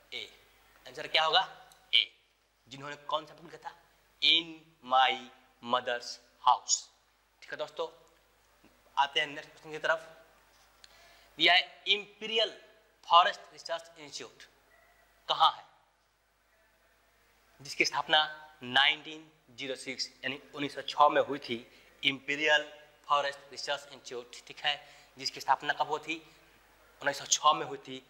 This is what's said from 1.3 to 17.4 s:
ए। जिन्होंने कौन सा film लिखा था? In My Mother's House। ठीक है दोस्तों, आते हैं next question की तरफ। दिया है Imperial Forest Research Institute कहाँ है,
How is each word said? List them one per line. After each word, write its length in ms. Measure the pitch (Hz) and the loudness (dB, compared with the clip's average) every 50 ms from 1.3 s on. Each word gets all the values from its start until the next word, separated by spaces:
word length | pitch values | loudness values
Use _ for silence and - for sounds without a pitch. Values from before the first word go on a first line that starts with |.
| 156 185 185 - - - - - - _ _ _ - | 4 4 2 2 -6 -18 -20 -20 -20 _ _ _ 2
ए। 180 | 113 107 - _ _ _ _ _ _ _ _ _ _ _ | 2 2 2 _ _ _ _ _ _ _ _ _ _ _
जिन्होंने 280 | 117 127 135 139 147 147 143 - | -20 -16 -14 -12 -12 -12 -12 -6
कौन 180 | - 151 156 156 | -4 -4 -4 -4
सा 80 | 151 151 | -8 -16
film 160 | 151 170 160 | -20 -20 -20
लिखा 200 | 156 - - 170 | -20 -18 -18 -18
था? 60 | - - _ _ _ _ _ _ _ _ | -18 -18 _ _ _ _ _ _ _ _
In 320 | - 151 160 165 170 165 160 160 156 _ _ _ 123 | 2 4 4 4 0 -4 -12 -18 -20 _ _ _ -4
My 260 | 123 127 131 131 123 123 123 123 120 - - _ _ _ _ 120 | 0 2 4 4 4 2 -2 -8 -16 -20 -20 _ _ _ _ -4
Mother's 460 | 120 123 123 120 127 120 120 - - - - _ _ _ _ - | -2 -2 -2 -2 -4 -6 -6 -8 -12 -16 -16 _ _ _ _ 2
House। 340 | 127 117 - - - - - - - _ _ _ _ _ _ _ _ _ _ | 4 4 4 2 -2 -4 -4 -4 -12 _ _ _ _ _ _ _ _ _ _
ठीक 100 | - - | -16 -16
है 60 | 147 | -10
दोस्तों, 300 | 139 151 147 - - 165 156 - _ _ _ _ _ _ _ _ _ _ _ _ _ _ _ _ _ _ _ _ | -10 -10 -10 -6 -8 -8 -8 -10 _ _ _ _ _ _ _ _ _ _ _ _ _ _ _ _ _ _ _ _
आते 220 | - 139 143 - 156 | 0 0 0 0 -2
हैं 80 | 151 | -2
next 220 | 143 143 156 151 - | -2 -6 -12 -14 -16
question 200 | - - - 156 | -20 -20 -16 -12
की 60 | 151 156 | -10 -4
तरफ। 200 | - - 214 214 - - - - - _ _ _ _ _ _ _ _ _ _ _ - - - - - - - - - _ _ | 0 0 0 0 -2 -12 -20 -20 -20 _ _ _ _ _ _ _ _ _ _ _ -20 -20 -20 -20 -20 -20 -20 -20 -20 _ _
दिया 160 | 147 160 175 175 | 2 4 6 6
है 300 | 180 175 - - - - 190 | 6 4 0 -8 -12 -4 -2
Imperial 640 | 202 208 196 - - _ 220 220 220 226 220 190 - - - - _ _ _ _ _ _ _ | -2 -2 -2 -10 -16 _ -10 -4 -2 0 0 -2 -4 -10 -20 -20 _ _ _ _ _ _ _
Forest 340 | - 170 170 180 202 190 - - - - | 6 6 8 8 6 2 -4 -12 -20 -20
Research 380 | 151 - - 165 165 - - - | -18 -8 -8 -8 -8 -8 -14 -18
Institute 460 | 160 151 139 - - 123 107 - - - - _ _ _ _ _ _ _ _ _ _ _ _ _ _ _ - | -18 -18 -16 -14 -14 -14 -14 -16 -20 -20 -20 _ _ _ _ _ _ _ _ _ _ _ _ _ _ _ -4
कहाँ 220 | 156 151 160 147 | 2 4 4 4
है, 120 | - - - - _ _ _ _ _ _ _ _ _ _ _ _ _ _ _ _ _ _ _ _ _ _ _ _ _ _ _ _ _ _ _ _ _ _ | 4 0 -8 -20 _ _ _ _ _ _ _ _ _ _ _ _ _ _ _ _ _ _ _ _ _ _ _ _ _ _ _ _ _ _ _ _ _ _